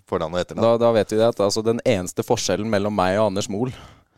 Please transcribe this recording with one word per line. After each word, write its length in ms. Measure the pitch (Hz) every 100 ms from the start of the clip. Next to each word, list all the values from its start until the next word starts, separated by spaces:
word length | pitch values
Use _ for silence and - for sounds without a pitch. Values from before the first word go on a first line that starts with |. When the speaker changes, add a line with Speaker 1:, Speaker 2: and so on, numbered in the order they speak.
| -
Speaker 1:
fornavn 280 | 92 80
og 60 | 87 85
etternavn. 160 | 82
Speaker 2:
Da, 160 | 113 117
da 140 | 117
vet 180 | 113 98
vi 60 | 107
det 100 | 117
at, 80 | 113
altså, 220 | 98 110
den 160 | 110 117
eneste 380 | - 101 90 -
forskjellen 420 | 113 113 - 90 110
mellom 240 | 104 104
meg 240 | 104 92 101
og 80 | 110
Anders 220 | 98 113
Mol 200 | 98 123 104 - - _